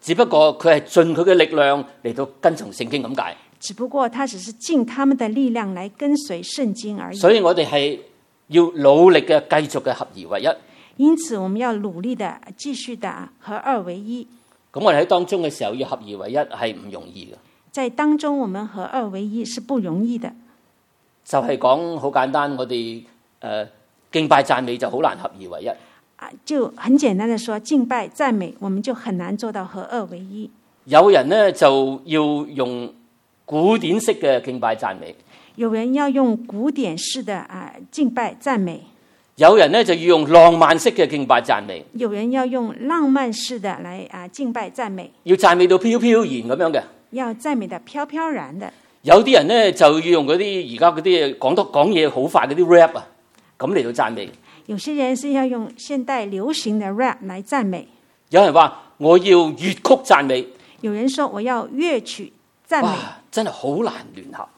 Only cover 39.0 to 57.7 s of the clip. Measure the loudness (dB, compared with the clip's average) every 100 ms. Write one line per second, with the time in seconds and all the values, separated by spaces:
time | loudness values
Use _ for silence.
39 | _ _ _ 6 8 8 6 4 2 0
40 | 4 4 8 10 10 8 4 4 2 2
41 | 0 0 2 2 4 -2 -2 -14 -14 -8
42 | -6 -4 -4 -2 -2 -4 -6 -8 -4 -2
43 | 2 0 0 -6 -8 -8 -8 -10 -12 -16
44 | -16 -16 -18 -10 -8 -8 -10 -10 -10 -10
45 | -14 _ 0 4 6 6 4 4 2 0
46 | 4 2 2 -4 -6 -2 0 -2 -6 _
47 | _ -10 -10 -8 -6 -6 -6 -12 -14 -10
48 | -8 -6 -6 -8 -10 -14 -14 _ _ _
49 | 6 6 8 4 6 4 2 6 4 4
50 | 2 2 2 -2 -2 -4 -8 2 2 2
51 | 2 2 2 -2 -2 0 0 2 2 2
52 | 0 0 0 0 0 0 6 8 6 2
53 | -14 _ _ _ _ _ -4 -2 -2 -2
54 | -4 -4 -12 -16 _ -20 -12 -10 -6 -4
55 | -2 -2 -4 -2 -2 -4 -10 -14 -10 -8
56 | -6 -6 -6 -6 -6 -6 -4 -4 -4 -2
57 | -4 -4 -10 -14 -6 -4 -4